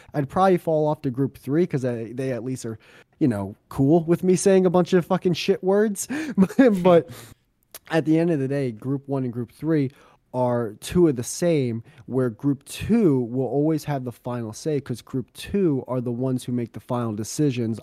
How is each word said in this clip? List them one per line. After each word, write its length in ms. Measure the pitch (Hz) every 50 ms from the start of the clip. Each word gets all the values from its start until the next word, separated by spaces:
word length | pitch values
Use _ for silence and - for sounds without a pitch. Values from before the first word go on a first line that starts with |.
| - _ -
I'd 160 | 147 139 135
probably 280 | - 185 190 196 185
fall 300 | 170 - 170 160 151 151
off 140 | 151 151 -
to 80 | - 139
group 300 | 120 131 139 131 - -
three 260 | - 127 143 165 180
'cause 200 | - - 131 123
I, 260 | 123 120 113 117 104 123
they 180 | 127 131 135
at 120 | 127 113 110
least 200 | 131 131 - -
are, 100 | 113 110 - _ - - - - _ _ -
you 80 | 165
know, 280 | 131 110 101 98 98 107 _ _ -
cool 340 | - - 135 139 165 175 160
with 200 | 165 175 - 185
me 120 | 185 185
saying 320 | - - 202 190 190 185
a 20 | 185
bunch 220 | 165 180 175 - 185
of 120 | 180 160
fucking 260 | - 190 175 - 185 160
shit 300 | - - - 190 - -
words. 440 | 185 196 208 214 220 196 - - - 254 302 311 294 214
<laughs> 460 | 196 190 - - - 277 240 202 180 175
But 260 | 185 175 165 - - - - - - - _ _ _ _ _ _ _ - - _ -
at 160 | 156 165 131
the 140 | 156 156 160
end 100 | 165 175
of 80 | 165 139
the 80 | 135
day, 240 | 131 139 143 139 123
group 360 | 110 104 - 127 139 135 139
one 160 | 135 139 135 131
and 100 | 120 110
group 180 | 123 117 -
three 380 | _ - 151 156 160 151 139 123 - _ - _ _ _ _ _
are 420 | - 127 127 120 123 120 120 104 110 -
two 280 | - - - 180 175
of 80 | 160 127
the 80 | 120 117
same, 580 | - - - 175 175 165 147 131 120 110 117 - - - - -
where 240 | - 120 131 127 123
group 340 | 107 - - 143 135 - _
two 560 | - - - - - 214 240 214 160 135 127 120 110
will 160 | 123 131 131
always 360 | 107 123 143 147 160 160 147 -
have 180 | 151 147 135 127
the 80 | 123
final 420 | 117 - - 127 123 120 117 110 107
say 260 | - - 156 151 135
'cause 220 | - - 123 -
group 320 | - - - 131 120 _ -
two 500 | - - - - 202 190 160 139 131 -
are 120 | - 127 127
the 120 | 120 123
ones 320 | 120 120 127 131 127 120 -
who 80 | -
make 220 | 123 120 117 - -
the 60 | 107
final 340 | - - 127 120 120 113 104
decisions 640 | 104 110 - - - 151 143 120 123 117 110 113 107